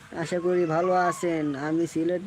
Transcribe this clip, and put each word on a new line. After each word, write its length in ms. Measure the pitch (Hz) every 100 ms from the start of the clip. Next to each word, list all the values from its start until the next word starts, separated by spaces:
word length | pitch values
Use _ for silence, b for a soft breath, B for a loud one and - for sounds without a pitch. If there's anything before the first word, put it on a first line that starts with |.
| - 175
আশা 220 | 160 175
করি 260 | 175 180 165
ভালো 280 | 160 185
আছেন। 640 | 180 180 - 175 160 151 135
আমি 320 | 151 165 165
সিলেট 340 | 160 165 180